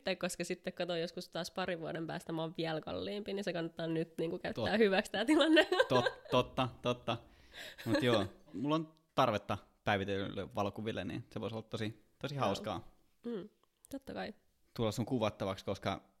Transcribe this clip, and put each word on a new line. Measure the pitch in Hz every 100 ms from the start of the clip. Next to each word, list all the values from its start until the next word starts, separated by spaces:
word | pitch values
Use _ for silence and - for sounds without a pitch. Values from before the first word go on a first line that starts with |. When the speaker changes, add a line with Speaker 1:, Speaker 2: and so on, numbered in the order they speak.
| 190 185
Speaker 1:
koska | 180 -
sitten | 175 180 -
kato | - 175 170
joskus | 175 - -
taas | 170 170
parin | - 190 170
vuoden | 151 160 160
päästä | 160 -
mä | 165
oon | 165 170
vielä | 160 156
kalliimpi, | - 180 190 208 208
niin | 196
se | 202
kannattaa | 175 165 - 165
nyt | 160 165 -
niinku | 165 180
käyttää | - - 113
Speaker 2:
Tot-, | 202
Speaker 1:
hyväksi | 208 190 -
tää | 190
tilanne. | 233 311 311 311 - 370
<laughs> | -
Speaker 2:
tot-, | 127 - - -
totta, | 127 123 - 127 -
totta. | 123 123 - 117 - - - - - -
Mut | 117 147
joo, | 127 110 92 - -
mulla | 90 143
on | 156 156 _ _
tarvetta | - 127 104 - 104 - _
päivitetyille | - 101 98 98 98 101 92
valokuville, | 104 101 110 110 98
niin | 92 113 -
se | 107
voisi | 101 110
olla | -
tosi, | 110 107 - _ -
tosi | 139
Speaker 1:
Joo. | 143
Speaker 2:
hauskaa. | 110 98 104 90 - _ _ _
Speaker 1:
Mm, | 240 220 202 _ _ _ -
totta | 277 -
kai. | 208 190 - _ _ _ -
Speaker 2:
Tulla | 110
sun | 104 107
kuvattavaksi, | 127 107 - 101 95
koska | - 98 104 95 _ _